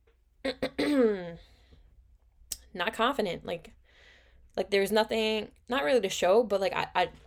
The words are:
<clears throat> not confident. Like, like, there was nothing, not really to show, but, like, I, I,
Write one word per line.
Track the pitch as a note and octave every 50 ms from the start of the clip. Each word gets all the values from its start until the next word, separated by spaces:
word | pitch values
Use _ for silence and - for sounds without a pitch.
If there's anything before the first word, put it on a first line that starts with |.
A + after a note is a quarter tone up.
| _ _ _ _ _ _ _ _ -
<clears throat> | C4+ - - - C4+ - - C#4+ D4+ D4 C4+ A#3+ A3 G#3 F#3 F3 E3+ E3+ E3 - _ - _ _ _ - - _ - _ - - _ _ _ _ _ _ _ - - - - - - -
not | F3+ F3 G#3+ -
confident. | - A3+ B3+ C#4 B3+ G#3+ F3+ E3+ D#3 D#3
Like, | - F3+ E3+ - - - _ _ _ _ - - - - - _ _ _ - - - -
like, | - F#3+ F#3+
there | G3 G3
was | G3 F#3+
nothing, | G#3+ A3 A3 A3 A3+ A3+ A3 A3 A3 G#3+ G#3 - - _ _ -
not | A#3+ C#4 C#4+
really | D4 C4+ A#3+
to | G3 F#3+
show, | - - F#3 F3 F#3+ A3+ B3
but, | G3+ G3+ F#3+
like, | G3 F#3 -
I, | D#3+ - - -
I, | F3+ F3+ E3 - - -